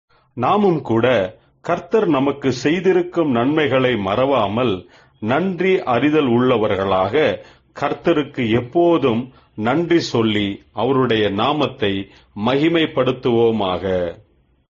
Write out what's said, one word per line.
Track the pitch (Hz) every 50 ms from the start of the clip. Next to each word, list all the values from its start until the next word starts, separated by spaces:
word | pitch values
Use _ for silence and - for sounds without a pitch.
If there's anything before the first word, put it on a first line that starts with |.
| _ _ _ _ _ _ _
நாமும் | 120 120 147 185 208 208 190 165 147
கூட | - - 110 113 113 127 127 107 92 92 - - _ _ _ _
கர்த்தர் | - - 170 - - - - 220 208 175
நமக்கு | 147 131 135 143 139 139 - 135
செய்திருக்கும் | 127 131 - 147 165 185 170 185 180 180 175 175 - 170 160 147
நன்மைகளை | 123 117 120 139 151 160 151 123 131 131 131 127 123
மறவாமல் | 107 98 95 101 120 131 139 139 123 104 98 104 117 127 117 95 90 - - - - - _ _ _
நன்றி | - 107 127 151 180 196 180 165 180 190 185 180
அறிதல் | - - 123 120 135 151 151 156 147 123
உள்ளவர்களாக | 117 120 127 127 127 110 107 104 101 92 98 98 95 92 95 101 113 156 151 110 92 - - - - _ _ _ _ -
கர்த்தருக்கு | 143 143 151 - - 175 165 151 139 - - - 123 110
எப்போதும் | 110 120 120 123 - 175 170 170 170 156 131 131 110 117 131 - - - _ _ _
நன்றி | 110 107 117 135 165 175 160 170 165
சொல்லி | - - - 120 113 110 104 104 101 98 95 - _ _
அவருடைய | - 107 110 127 135 131 131 120 113 110 104 101
நாமத்தை | 98 101 113 135 151 151 135 123 - - 110 101 98 98 98 - - - _ _ _ 101 104
மகிமைப்படுத்துவோமாக. | 120 135 143 151 170 170 165 160 156 - 139 127 135 127 131 - 131 117 117 117 113 113 107 98 92 90 85 90 95 92 90 87 85 82 - _ _ _ _ _ _ _ _ _ _ _